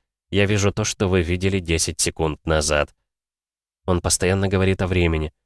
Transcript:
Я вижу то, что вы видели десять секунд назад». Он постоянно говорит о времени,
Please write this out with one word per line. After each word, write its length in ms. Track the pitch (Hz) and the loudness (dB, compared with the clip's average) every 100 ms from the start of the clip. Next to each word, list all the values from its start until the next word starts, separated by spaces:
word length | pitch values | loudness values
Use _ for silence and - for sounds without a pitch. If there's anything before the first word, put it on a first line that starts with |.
| _ _ _ | _ _ _
Я 140 | 95 101 | 0 2
вижу 260 | 104 98 | 2 0
то, 100 | - | 0
что 260 | 107 - 101 | -4 -2 0
вы 140 | 92 | 2
видели 380 | 82 90 95 98 | 0 0 0 -2
десять 400 | 82 80 - - | -2 -2 -2 -2
секунд 440 | - - 80 73 | -4 -2 -4 -2
назад». 500 | - 78 76 73 73 _ _ _ _ _ _ _ _ _ - | 0 0 2 0 -2 _ _ _ _ _ _ _ _ _ -2
Он 140 | 90 | -2
постоянно 480 | 92 - 90 98 98 | 0 0 0 0 0
говорит 340 | 95 95 92 | 2 2 0
о 60 | 92 | 0
времени, 440 | 92 85 80 76 - | 2 2 0 -4 -10